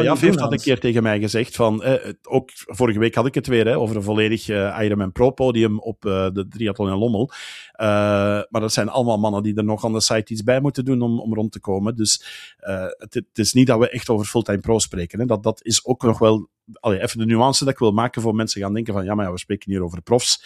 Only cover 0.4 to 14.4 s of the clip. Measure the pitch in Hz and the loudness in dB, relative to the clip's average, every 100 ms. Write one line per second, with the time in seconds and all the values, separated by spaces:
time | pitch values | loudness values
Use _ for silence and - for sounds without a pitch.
0.4 | 139 139 143 123 123 117 113 104 107 113 | 0 -2 0 0 2 2 2 0 0 0
1.4 | - - 110 107 131 131 104 98 - 131 | -2 0 2 2 0 0 -2 -14 -2 -2
2.4 | - - - 98 120 104 113 120 127 143 | -2 -18 -14 0 0 2 0 2 0 -2
3.4 | - 120 110 147 110 107 101 107 107 113 | 0 2 2 0 -2 -4 -2 0 0 -2
4.4 | - 104 98 104 107 104 95 - 127 127 | -2 -2 -2 -2 -2 0 -2 2 0 2
5.4 | 131 113 110 107 113 107 104 95 95 98 | 0 2 0 0 -6 -8 -4 -2 -2 -4
6.4 | 95 104 107 98 98 95 120 104 139 - | -8 -6 -6 -2 -2 0 0 0 -2 -6
7.4 | - - - - 110 104 104 101 101 104 | -16 -18 -18 -4 0 2 2 2 2 0
8.4 | - 110 110 - 104 131 117 107 107 101 | -2 -4 -2 -2 0 0 0 2 0 0
9.4 | 107 104 107 107 113 110 - 113 - 110 | -2 -2 -2 -2 -2 -2 0 0 -2 -4
10.4 | 107 131 143 135 127 127 120 120 113 107 | 0 2 0 -2 -2 0 0 0 -2 -2
11.4 | 107 104 - 95 104 120 107 - - - | -2 -4 -4 -2 -2 -2 -2 -2 -4 -18
12.4 | - _ 98 95 92 - 107 123 - - | -20 _ -8 -6 -6 -10 -8 -8 -6 -2
13.4 | 104 127 131 113 123 123 - 104 104 120 | 2 6 6 6 2 0 0 0 2 -2